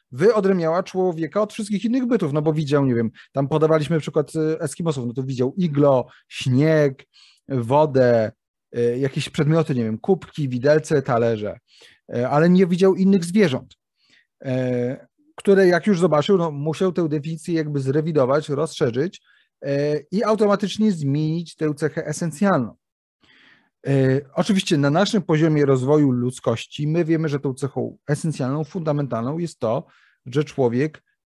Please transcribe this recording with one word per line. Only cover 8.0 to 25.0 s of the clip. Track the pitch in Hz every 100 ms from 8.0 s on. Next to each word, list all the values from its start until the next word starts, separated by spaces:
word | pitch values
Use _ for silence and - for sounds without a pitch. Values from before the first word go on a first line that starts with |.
| 123 117 107 - _ _ _
e, | 123 120 123
jakieś | 135 151 -
przedmioty, | - 147 165 156
nie | 131
wiem, | 110 110
kubki, | - 185 - - 139
widelce, | 123 135 156 151 156
talerze, | 135 117 117 110 104 - _ _ - _ _
e, | 120 123
ale | 143 170
nie | 180 185
widział | 175 190
innych | 180 190 196
zwierząt, | 170 190 185 127 - _ _ _ _ _ _ _
e, | 135 127 127 123 123 135 - _ _ -
które | - 196 190
jak | 175 -
już | 185
zobaczył, | 175 151 147 196
no, | 170
musiał | 143 147 156 190
tę | 180 165
definicję | 151 147 160 -
jakby | 165 151 143
zrewidować, | 135 139 156 151 127 147 151
rozszerzyć, | 143 156 - 139 117 170 - _ _ _ _
e, | 139 139 147 151 147
i | 190
automatycznie | 214 214 208 196 196 - 214
zmienić | 175 143 143 156 165 170 -
tę | 156
cechę | 147 156 165 -
esencjalną. | 156 170 151 202 170 110 - _ _ _ _ _ _ _ _ _ _ -
E, | 135 131 131 139
oczywiście | - 175 190 - 151
na | 143
naszym | 156